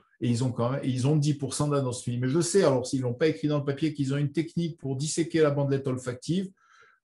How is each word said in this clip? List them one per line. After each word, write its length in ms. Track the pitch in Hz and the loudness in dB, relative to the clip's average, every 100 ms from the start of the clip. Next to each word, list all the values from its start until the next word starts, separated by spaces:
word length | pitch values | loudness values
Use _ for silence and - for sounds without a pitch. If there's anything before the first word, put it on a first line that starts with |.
| _ _ | _ _
Et 80 | 123 | -2
ils 160 | 117 | 0
ont 80 | 127 | 0
quand 180 | 117 117 | 0 -2
même, 100 | 139 | -2
ils 240 | 135 127 135 | -2 0 2
ont 80 | 156 | 2
dix 180 | 147 | 2
pour 200 | 139 131 | 0 -2
cent 140 | - 151 | -2 0
d'anosmie. 500 | 143 127 117 - 120 | 0 0 -4 -4 -2
Mais 100 | 131 | 0
je 120 | 160 | 2
sais, 220 | 170 196 | 2 4
alors 240 | 165 131 123 | 4 4 0
s'ils 160 | 139 | -2
l'ont 120 | 123 | -2
pas 120 | 120 160 | 2 0
écrit 220 | 156 151 | 2 0
dans 100 | 147 | 0
le 60 | |
papier, 280 | 139 139 160 | -2 -2 -2
qu'ils 220 | 147 135 | -2 -2
ont 40 | 143 | 0
une 120 | 147 | 0
technique 480 | 170 160 - 170 - | -2 -4 -2 -4 -4
pour 180 | 135 131 | -6 -4
disséquer 440 | 151 - 160 160 | -2 -2 0 4
la 100 | 151 | 4
bandelette 380 | 139 139 135 135 | 4 0 0 -2
olfactive, 600 | 127 127 120 - 180 190 - _ - - _ | -4 -6 -6 -2 -2 -2 -10 _ -20 -20 _